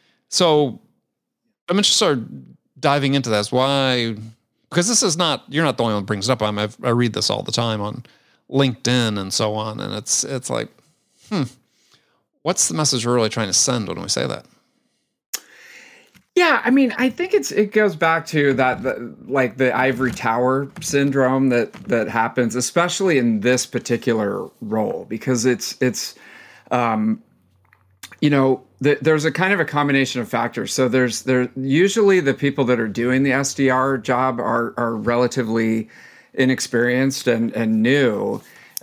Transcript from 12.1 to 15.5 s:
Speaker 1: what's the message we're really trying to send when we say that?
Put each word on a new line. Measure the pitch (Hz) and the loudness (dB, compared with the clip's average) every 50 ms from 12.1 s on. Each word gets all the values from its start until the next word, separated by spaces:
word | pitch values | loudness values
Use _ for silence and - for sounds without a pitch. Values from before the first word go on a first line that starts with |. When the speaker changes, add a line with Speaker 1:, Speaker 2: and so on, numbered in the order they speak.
| _ _ _ _ _ _ - | _ _ _ _ _ _ -4
Speaker 1:
what's | 160 170 - - - | -4 -2 -2 -2 -2
the | 160 | -2
message | 165 151 - - 120 113 | -2 -2 0 0 -2 0
we're | 120 123 | 2 2
really | 123 113 107 | 2 2 0
trying | - 117 110 95 | 0 -2 -4 -2
to | 90 | 0
send | - - - 123 120 104 90 | 0 0 0 0 -2 -2 -4
when | 87 90 | -6 -6
we | 85 - | -6 -4
say | - - - | -2 -2 -2
that? | - - - - _ _ _ _ _ _ _ _ _ _ _ _ _ _ _ _ _ - - - _ | -2 -4 -6 -10 _ _ _ _ _ _ _ _ _ _ _ _ _ _ _ _ _ -14 -14 -14 _